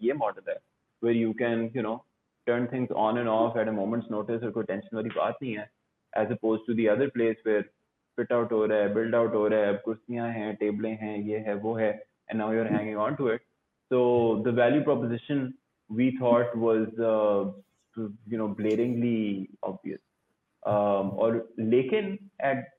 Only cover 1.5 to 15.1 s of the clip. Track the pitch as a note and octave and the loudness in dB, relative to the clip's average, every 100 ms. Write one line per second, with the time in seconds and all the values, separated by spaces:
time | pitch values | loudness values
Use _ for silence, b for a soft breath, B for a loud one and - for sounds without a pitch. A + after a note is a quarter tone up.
1.5 | A2+ A2+ B2 G#2+ A#2 - _ _ _ - | -2 -2 -4 -4 -6 -10 _ _ _ -2
2.5 | A#2+ B2 C3 B2 - G#2+ A#2 A#2 A2 A#2 | 0 0 -2 -2 0 0 2 2 2 2
3.5 | A2+ A2 G#2+ G2 A#2 - G#2+ G#2 A#2 A#2 | 0 -2 -2 -2 -2 -4 -6 -4 -4 -4
4.5 | A2 G#2 G2 - A2 A2 - F#2+ - C3 | -4 -4 -6 -6 -6 -4 -2 -2 -4 -6
5.5 | G#2 G#2+ _ _ _ _ G#2 G#2+ A#2+ A2 | -8 -10 _ _ _ _ -2 -2 0 0
6.5 | A2 - A2+ G#2+ G#2+ C#3 B2 A2+ A2 A2 | 0 -2 2 2 4 2 2 0 0 0
7.5 | G#2 - _ _ _ _ - A2+ A#2+ A2 | 0 -2 _ _ _ _ -6 0 0 2
8.5 | A2 G#2+ G#2+ G2+ G#2+ A2+ A#2 A2+ G#2+ G#2+ | 2 2 2 2 0 0 2 2 2 2
9.5 | G#2+ G2+ G2+ - A2 - A#2+ A#2 A2+ G#2+ | 4 2 0 -4 -8 -6 -6 -4 -4 -6
10.5 | G#2 G#2 G#2 A2 A2 G#2+ G#2 G#2 G#2+ A2 | -2 -2 -2 -4 -6 -6 -6 -4 -4 -4
11.5 | G2+ A2 A2+ A2 G#2 - _ - A2 G#2+ | -4 -2 0 0 -2 -10 _ -6 -4 0
12.5 | A2+ A2+ G#2+ A2 G#2+ C3 C#3+ B2+ A#2 _ | 0 0 0 -2 -2 -2 0 0 -2 _
13.5 | _ _ _ - B2+ B2 A#2+ A#2 G#2+ A#2+ | _ _ _ 0 2 4 4 4 2 2
14.5 | A#2 A#2+ D3 D3 B2+ A#2 | 4 4 4 2 0 0